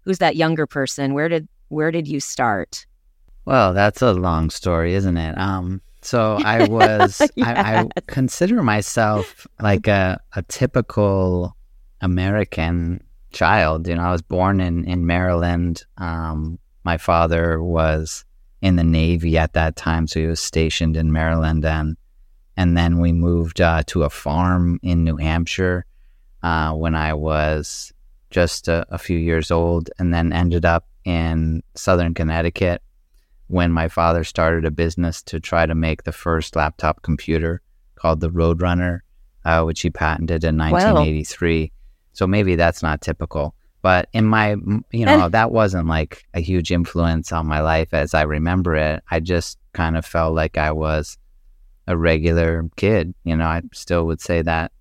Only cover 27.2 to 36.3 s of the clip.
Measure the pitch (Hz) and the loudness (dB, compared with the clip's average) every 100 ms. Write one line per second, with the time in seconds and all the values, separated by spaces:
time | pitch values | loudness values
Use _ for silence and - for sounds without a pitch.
27.2 | 78 78 76 78 76 - - - - - | -2 0 0 -2 -4 -12 -16 -20 -20 -20
28.2 | _ - 87 - - 85 - 85 - 85 | _ 0 0 0 -2 -2 -2 -10 -4 -2
29.2 | 82 82 78 85 85 85 82 - 87 85 | 0 0 0 0 2 0 -4 -4 0 2
30.2 | 82 82 87 85 85 82 - - - 85 | 0 2 2 2 2 0 -2 -14 -4 -2
31.2 | 82 80 80 80 - - - 90 85 82 | 0 0 -2 -4 -8 -8 0 2 2 0
32.2 | 80 82 82 - 92 87 - _ _ _ | -2 0 -2 0 -2 -2 -8 _ _ _
33.2 | _ _ - 90 87 82 82 - 85 82 | _ _ -4 0 2 2 -2 0 2 2
34.2 | 80 - 80 82 80 76 82 82 85 82 | -2 0 2 2 -2 -2 -2 0 -4 -4
35.2 | - 80 - 85 80 80 80 78 - - | -10 -10 -4 0 0 0 -2 -2 -6 -8
36.2 | - | -4